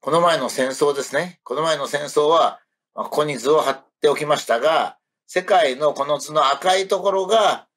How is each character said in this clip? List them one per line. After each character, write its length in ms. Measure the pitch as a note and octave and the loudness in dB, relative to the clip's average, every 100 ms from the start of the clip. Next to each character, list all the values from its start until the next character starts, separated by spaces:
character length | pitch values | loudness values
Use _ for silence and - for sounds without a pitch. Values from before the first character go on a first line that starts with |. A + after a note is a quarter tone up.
こ 100 | C3+ | -2
の 100 | E3 | 2
前 180 | E3+ D#3 | 2 2
の 100 | B2 | -2
戦 220 | - C3 | -2 -4
争 240 | B2+ D3 | 0 0
で 80 | C#3 | 0
す 120 | B2+ | -4
ね。 260 | C#3 F3+ - | -4 -6 -10
こ 100 | - | -8
の 80 | C3+ | -4
前 140 | E3 D3 | -2 -2
の 100 | C3 | -4
戦 160 | C#3+ | -6
争 260 | C#3+ D3+ D3 | -2 0 2
は、 320 | E3 A#2 - _ _ _ | 4 2 -2 _ _ _
ま 80 | - | -10
あ、 20 | |
こ 60 | G#2 | -6
こ 140 | - | -2
に 140 | D3+ C3 | -2 -2
図 120 | B2+ | 2
を 100 | D#3 | 2
貼 120 | C3+ | 2
っ 120 | C3+ _ _ | -4 _ _
て 80 | D3 | 0
お 80 | C3+ | 0
き 100 | D3 | 0
ま 100 | C#3+ | -2
し 100 | - | 0
た 140 | A#2 | 0
が、 380 | D3 D3 F#2+ - _ _ _ | 2 0 -2 -8 _ _ _
世 180 | F3+ | -6
界 320 | F#3 F#3 D3 B2+ | 2 2 2 0
の 180 | D3 | -2
こ 100 | C3+ | -2
の 140 | C#3+ C#3+ | -2 -2
図 160 | D3+ | -2
の 160 | D3+ C3+ | 0 2
赤 240 | C#3 F#3 F#3+ | 2 0 0
い 120 | F#3+ | 0
と 120 | G3 | 0
こ 100 | G3 | 0
ろ 160 | F#3+ F#3 | -2 2
が、 400 | A3 F#3+ B2+ - | 2 2 0 -8